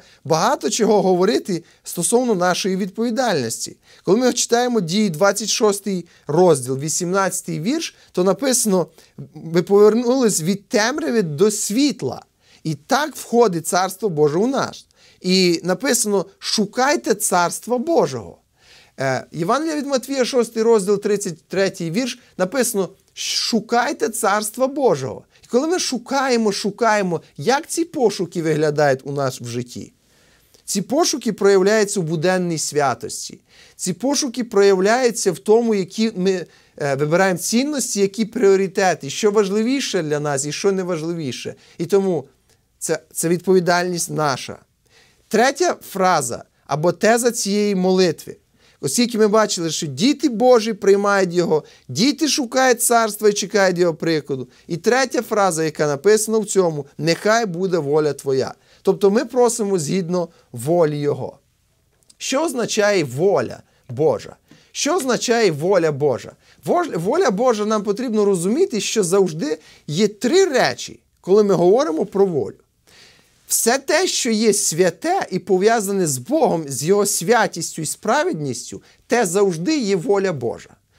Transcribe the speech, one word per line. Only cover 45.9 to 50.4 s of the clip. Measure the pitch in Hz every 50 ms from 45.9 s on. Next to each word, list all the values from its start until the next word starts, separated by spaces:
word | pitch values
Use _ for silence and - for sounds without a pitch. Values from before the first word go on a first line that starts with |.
фраза | - 196 190 185 180 156 135 - 113 87 - - _ _ _
або | - - 151 151 175 170
теза | 170 - 208 233 240 240 247
цієї | 233 - - 202 196 208 208 208 202
молитви. | 185 180 185 185 185 185 175 147 - - - - - _ _ _ _ _ _ _ _
Оскільки | - 143 - - 240 240 240 208
ми | 214 208
бачили, | 196 220 214 214 - 185 165 165
що | 151 - 175
діти | 156 135 127 190 269 294 285 - 294
Божі | 233 196